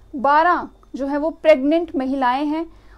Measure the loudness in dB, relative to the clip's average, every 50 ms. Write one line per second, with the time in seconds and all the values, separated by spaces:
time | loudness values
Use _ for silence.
0 | -20 -14 -8 -2 0 2 4 4 4 4 2 0 -2 -8 -14 _ _ _ -10 -8
1 | -6 -4 -4 -4 -4 -4 -6 0 2 4 4 4 4 2 0 0 0 -2 -4 -4
2 | -4 -4 -4 -2 -2 -2 0 -2 -2 -4 -4 -4 -6 -8 -12 -20 -20 -20 -20